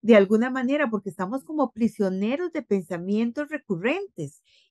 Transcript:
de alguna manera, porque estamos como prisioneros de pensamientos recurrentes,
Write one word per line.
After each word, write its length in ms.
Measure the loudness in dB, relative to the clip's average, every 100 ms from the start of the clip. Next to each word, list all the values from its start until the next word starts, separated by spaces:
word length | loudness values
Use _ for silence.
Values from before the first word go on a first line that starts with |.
de 120 | 6 6
alguna 340 | 8 4 2
manera, 380 | -2 0 0 0
porque 220 | -2 -6
estamos 340 | -8 -6 -6
como 280 | -6 -4 -2
prisioneros 800 | 0 -2 0 -2 -2 -2 -2 -4
de 100 | -6
pensamientos 840 | -2 -4 -4 -8 -4 -2 -2 -4 -8
recurrentes, 920 | -8 -6 -4 -2 -4 -6 -10 -12 -12 _ _ _